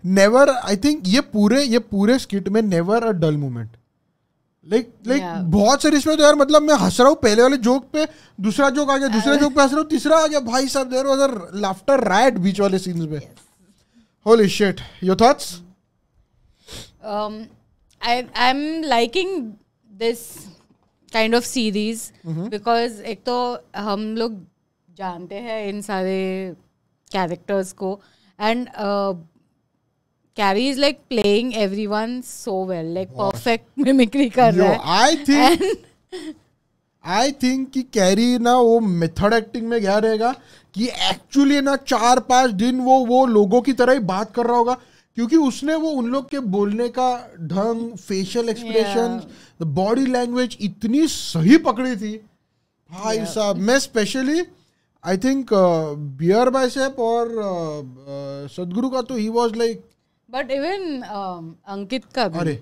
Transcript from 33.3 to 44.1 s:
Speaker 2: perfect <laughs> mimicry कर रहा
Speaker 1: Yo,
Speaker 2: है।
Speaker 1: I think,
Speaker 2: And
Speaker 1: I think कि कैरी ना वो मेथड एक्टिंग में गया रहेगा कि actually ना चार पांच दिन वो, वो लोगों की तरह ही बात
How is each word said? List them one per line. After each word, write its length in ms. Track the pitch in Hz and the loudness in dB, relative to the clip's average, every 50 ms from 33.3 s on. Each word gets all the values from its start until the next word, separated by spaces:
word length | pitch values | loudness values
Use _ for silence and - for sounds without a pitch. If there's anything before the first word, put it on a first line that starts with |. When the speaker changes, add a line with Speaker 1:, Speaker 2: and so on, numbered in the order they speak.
| 196 | -4
Speaker 2:
perfect 520 | - - 247 226 226 _ _ _ - 285 | -4 -2 -4 -4 -4 _ _ _ -2 0
<laughs> 20 | 247 | 2
mimicry 460 | 269 262 247 208 - 277 285 233 - | 4 4 4 2 2 0 0 0 2
कर 200 | 254 247 233 170 | 4 4 4 6
रहा 200 | 180 185 190 - | 4 4 4 2
Speaker 1:
Yo, 60 | - | 0
Speaker 2:
है। 360 | - 147 170 202 233 294 330 | -2 0 2 4 4 4 2
Speaker 1:
I 120 | 285 294 - | 0 0 2
think, 340 | 277 294 254 269 349 - | 4 6 6 6 6 4
Speaker 2:
And 1700 | - 381 415 - - _ _ _ _ _ - 359 302 320 302 _ _ _ _ _ _ _ _ _ _ _ _ _ _ 156 180 208 247 285 | 0 -2 -2 -4 -8 _ _ _ _ _ -14 -14 -12 -14 -16 _ _ _ _ _ _ _ _ _ _ _ _ _ _ -4 0 0 0 0
Speaker 1:
I 80 | 277 - | -2 -2
think 300 | - 254 262 262 262 262 | -2 -2 0 -2 -6 -4
कि 120 | - 269 | -6 -6
कैरी 560 | 254 _ - 220 190 185 196 208 233 247 247 240 | -6 _ 0 2 4 4 4 4 4 2 2 2
ना 160 | 233 240 247 | 2 4 4
वो 260 | 254 240 226 226 233 | 6 6 6 6 4
मेथड 520 | 226 202 180 170 165 165 165 - 190 208 | 4 2 0 0 0 -2 0 0 2 2
एक्टिंग 360 | 226 233 220 220 - 247 226 226 | 2 2 0 -2 -10 -8 -4 -2
में 120 | 233 233 | -2 0
गया 180 | 202 190 196 214 | 0 2 0 2
रहेगा 340 | 214 220 220 214 226 240 262 - _ _ _ _ _ _ _ | 2 0 0 0 0 -2 -2 -4 _ _ _ _ _ _ _
कि 120 | 185 233 | -6 -6
actually 760 | 247 - - 180 190 196 - _ _ - 277 285 277 285 285 | -4 -4 -2 -2 -2 -2 -4 _ _ 2 2 4 4 4 2
ना 140 | 269 277 277 | 2 0 -2
चार 440 | 269 277 - 262 220 220 240 254 254 | -2 -2 -2 -2 2 4 4 4 4
पांच 300 | 214 - 247 254 262 254 | 4 2 2 4 4 2
दिन 300 | 208 180 220 247 254 254 | 0 0 0 0 0 0
वो, 260 | 254 254 262 269 254 | 2 4 4 4 4
वो 200 | 226 247 254 262 | 4 4 4 4
लोगों 360 | 247 226 208 208 185 208 247 | 4 4 4 4 4 4 2
की 100 | 240 277 | 2 2
तरह 200 | 262 - 247 240 | 0 2 4 4
ही 60 | 262 277 | 4 2
बात 360 | 214 165 | 2 -2